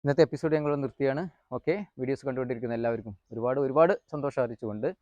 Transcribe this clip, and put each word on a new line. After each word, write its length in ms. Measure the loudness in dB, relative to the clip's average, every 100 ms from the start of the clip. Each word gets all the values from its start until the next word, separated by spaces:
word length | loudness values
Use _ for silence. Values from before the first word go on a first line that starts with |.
ഇന്നത്തെ 200 | 2 4 4
എപ്പിസോഡ് 280 | 4 0 2
ഞങ്ങൾ 140 | 2 0
നിർത്തുകയാണ്. 400 | -2 0 0 0 -4 _ _ -6
ഓക്കെ, 180 | -2 -2 -6 -6
വീഡിയോസ് 260 | -4 -2 -4
കണ്ടുകൊണ്ടിരിക്കുന്ന 480 | -4 -4 -4 -4 -2
എല്ലാവർക്കും 360 | -2 -2 -8 -16 _
ഒരുപാട്, 260 | -4 -2 0
ഒരുപാട് 320 | 2 6 6 4 _
സന്തോഷം 280 | -6 -4 -2
അറിയിച്ചുകൊണ്ട് 440 | -4 -4 -8 -4 -6 -6